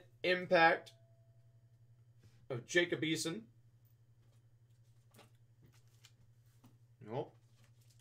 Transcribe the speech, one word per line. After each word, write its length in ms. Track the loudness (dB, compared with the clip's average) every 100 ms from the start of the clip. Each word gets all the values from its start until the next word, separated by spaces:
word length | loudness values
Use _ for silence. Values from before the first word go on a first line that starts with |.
| -6 -6
impact 720 | -2 -2 2 6 6 4 -4 -20 -20 -20 -20 -20 -20 -20 -20 -20 -20 -20 -20 -20 -20 -20 -12
of 160 | -10 -2
Jacob 360 | 0 2 0
Eason. 400 | -2 -2 -4 -8 -12 -20 -20 -20 -20 -20 -20 -20 -20 -20 -20 -20 -20 -20 -20 -20 -20 -20 -20 -20 -20 -20 -20 -20 -20 -20 -20 -20 -20 -20 -20 -20 -20 -20 -20 -20 -12
Nope. 280 | -10 -10 -14 -20 -20 -20 -20 -20 -20